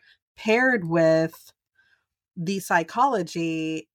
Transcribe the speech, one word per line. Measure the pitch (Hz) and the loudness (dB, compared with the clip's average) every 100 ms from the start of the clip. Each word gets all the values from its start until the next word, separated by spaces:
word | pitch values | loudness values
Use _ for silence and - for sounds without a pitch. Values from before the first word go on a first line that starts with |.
| _ _ _ _ | _ _ _ _
paired | 220 226 262 240 170 | 0 2 2 0 0
with | 165 160 160 160 - - _ _ _ _ _ _ _ _ - | 2 4 4 0 -6 -20 _ _ _ _ _ _ _ _ -10
the | 170 196 | -6 -6
psychology | - 180 165 233 277 226 165 170 165 160 160 160 - | 0 0 0 0 0 0 -4 -4 -4 -4 -4 -6 -10